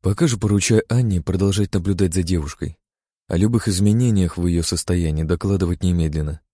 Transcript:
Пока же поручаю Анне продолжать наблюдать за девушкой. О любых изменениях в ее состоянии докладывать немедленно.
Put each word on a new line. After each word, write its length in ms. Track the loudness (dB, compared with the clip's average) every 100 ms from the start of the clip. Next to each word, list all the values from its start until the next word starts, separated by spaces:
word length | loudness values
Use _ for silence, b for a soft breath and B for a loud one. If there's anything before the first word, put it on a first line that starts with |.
Пока 240 | -2 0 0
же 100 | 0
поручаю 460 | 2 0 4 2 2
Анне 340 | 0 2 0
продолжать 500 | 0 0 0 0 -2
наблюдать 380 | -2 -2 0 0
за 120 | 0
девушкой. 520 | 0 -2 -2 -8 -10 -10 _ _ _ _ _
О 80 | 0
любых 320 | 2 2 0
изменениях 680 | 0 2 2 2 2 0 0
в 80 |
ее 200 | 0 0
состоянии 580 | 0 -4 -2 -2 0 -2
докладывать 640 | -2 -2 0 0 0 -2
немедленно. 560 | 0 0 0 -2 -6 -8 _